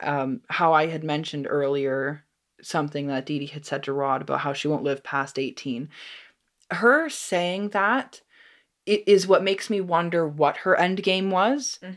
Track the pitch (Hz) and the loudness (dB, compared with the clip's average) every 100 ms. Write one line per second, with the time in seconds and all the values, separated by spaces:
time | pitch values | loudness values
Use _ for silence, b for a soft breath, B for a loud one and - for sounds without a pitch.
0 | - 143 135 127 - - 170 156 160 160 | -4 -2 -2 -4 -6 0 4 4 4 -2
1 | 156 151 160 147 139 147 139 143 135 135 | -4 -4 -4 -8 -2 0 0 0 0 -2
2 | 135 147 _ _ _ _ - 165 147 147 | -4 -6 _ _ _ _ -6 -4 -2 -4
3 | 143 135 135 151 143 147 147 143 139 139 | -4 -4 -4 -6 -6 -12 -8 -6 -4 -2
4 | 139 131 135 135 143 139 147 151 147 135 | 0 -2 0 -2 -2 -4 -2 0 0 -4
5 | - 143 135 - 135 - 139 120 151 B | -4 -4 -4 -4 -6 -6 -8 -6 -8 B
6 | B B B B _ _ - 175 233 285 | B B B B _ _ -8 2 4 4
7 | 320 - - 180 175 190 208 208 202 262 | 2 -6 -4 -2 0 -2 -2 0 2 2
8 | - - _ b b b b _ - 208 | -2 -14 _ b b b b _ 0 0
9 | 202 196 185 180 190 196 - 202 180 170 | 6 6 8 4 4 -2 -2 -4 0 0
10 | 170 170 160 147 147 - 190 - 180 190 | 2 0 0 2 0 2 2 2 2 2
11 | 196 185 190 185 208 285 254 - 185 | 0 0 0 2 2 2 -4 -10 -14